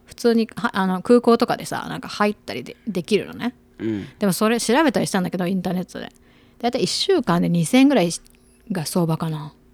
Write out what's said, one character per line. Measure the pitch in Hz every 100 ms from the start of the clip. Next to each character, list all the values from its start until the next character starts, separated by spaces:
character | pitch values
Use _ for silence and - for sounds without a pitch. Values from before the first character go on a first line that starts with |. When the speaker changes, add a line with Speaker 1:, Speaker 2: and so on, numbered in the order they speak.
| -
Speaker 1:
普 |
通 | - 240
に、 | 226 220 -
は、 | 226 208
あ | 190
の、 | 185
空 | - 240
港 | 240 233
と | 240
か | 147
で | 160
さ、 | 147 -
な | 262
ん |
か | -
入 | - 208
っ |
た | 208 -
り | 196
で、 | - - -
で | 185
き | - 185
る | 71
の |
ね。 | 85 147 - _ -
Speaker 2:
う | 113
ん。 | 104 - -
Speaker 1:
で | 208
も |
そ | 170 214
れ | 233
調 | - 254
べ | 311
た | 196
り | 170
し |
た | 190
ん |
だ | 180
け | 180
ど、 | 180
イ |
ン | 190
タ | 175
ー |
ネ | 180
ッ |
ト | 180 -
で。 | - _ _ _ _ -
だ | 240
い |
た | 247
い |
一 | 175
週 | - - 370
間 | 247 170
で | 175
二 | 170 160
千 | 254
円 | 277
ぐ |
ら | 254
い | 175 - - - _ _ -
が | 185 147
相 | 185 165
場 | 160
か | 165
な。 | 156 151 - _